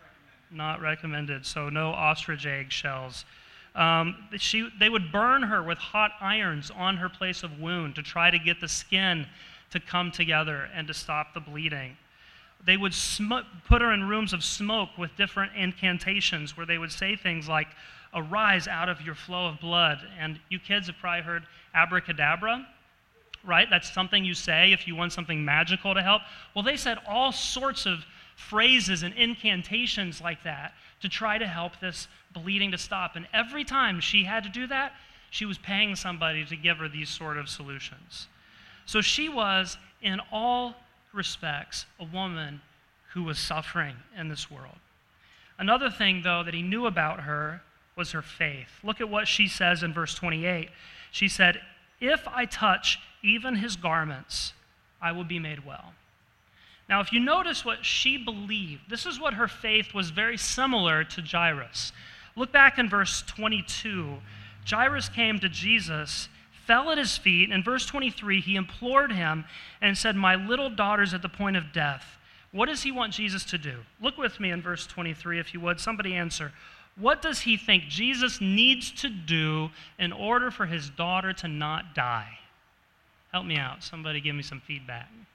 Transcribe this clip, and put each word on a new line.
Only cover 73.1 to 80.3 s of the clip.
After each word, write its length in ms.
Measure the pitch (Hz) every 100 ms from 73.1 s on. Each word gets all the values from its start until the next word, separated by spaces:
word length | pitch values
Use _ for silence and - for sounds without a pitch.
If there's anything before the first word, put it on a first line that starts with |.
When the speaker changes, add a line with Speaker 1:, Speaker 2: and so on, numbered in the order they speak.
Speaker 2:
Jesus 320 | 196 214 190
to 140 | - 175
do? 200 | 147 120 113 -
Look 180 | 233 302
with 200 | 240 -
me 120 | 190
in 100 | 175
verse 260 | 160 165 -
twenty-three, 520 | - 170 156 175 170
if 160 | 160
you 60 | 175
would. 200 | 170 170
Somebody 340 | 220 220 196
answer. 380 | 180 170 - 147 - - - - -
What 260 | 226 302
does 180 | 320 277
he 160 | 240 220
think 280 | - 190 147
Jesus 520 | 151 240 262 247 -
needs 520 | 190 202 247 254 -
to 160 | - 277
do 640 | 202 156 165 156 156 156 - - -
in 140 | 180
order 380 | - 202